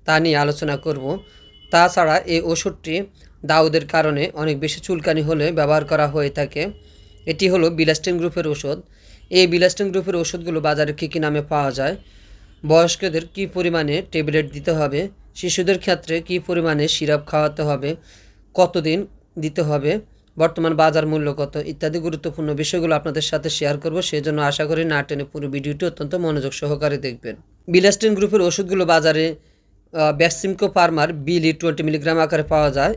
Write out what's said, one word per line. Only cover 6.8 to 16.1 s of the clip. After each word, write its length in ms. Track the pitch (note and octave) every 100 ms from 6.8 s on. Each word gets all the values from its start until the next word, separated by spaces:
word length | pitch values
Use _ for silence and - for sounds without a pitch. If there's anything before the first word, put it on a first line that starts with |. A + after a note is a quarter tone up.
| - - - - E3+
এটি 220 | D3+ F#3+
হলো 220 | F3+ E3
বিলাস্টিন 480 | D#3+ D#3 D3+ F#3 F3
গ্রুপের 280 | E3+ - D#3
ওষুধ। 360 | D3 C#3 D#3 - - - - -
এই 160 | F3+ F3+
বিলাস্টিন 440 | E3+ F3+ - G3
গ্রুপের 260 | F#3 F3 F3
ওষুধগুলো 440 | E3 F3+ E3+ D#3
বাজারে 320 | D3+ D3+ D3+
কী 160 | D3 D#3
কী 100 | E3
নামে 240 | D3+ D3
পাওয়া 300 | D3 D3 C#3
যায়, 240 | B2+ C#3 G3 - - - - - - D3+
বয়স্কদের 600 | D#3+ E3+ - F#3+ D#3+ F3
কী 200 | G3 G3
পরিমাণে 560 | F#3 F3 E3 D3 E3 F#3
ট্যাবলেট 420 | D#3+ D3+ D3+ C#3+
দিতে 200 | D3 D#3
হবে, 360 | D#3+ C#3+ C#3+ G3 - -
শিশুদের 440 | - F3+ F#3+ F3+ F#3
ক্ষেত্রে 420 | G3+ F3 -